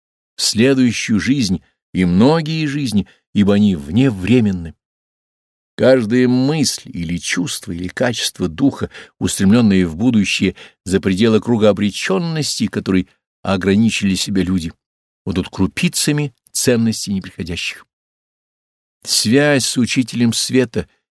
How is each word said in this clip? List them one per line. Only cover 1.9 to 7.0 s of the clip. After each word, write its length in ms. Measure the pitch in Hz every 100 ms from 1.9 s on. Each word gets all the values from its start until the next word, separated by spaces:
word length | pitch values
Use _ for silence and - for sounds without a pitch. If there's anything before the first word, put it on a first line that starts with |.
и 140 | - -
многие 580 | 92 123 170 156 160
жизни, 420 | 151 143 135 101 - _ _
ибо 200 | 104 98
они 220 | 101 104 87
вневременны. 1000 | 71 101 135 98 92 123 104 92 82 - _ _ _ _ _ _ _ _ _ -
Каждая 520 | 113 131 107 123 127
мысль 640 | 127 135 156 135 - 135
или 240 | -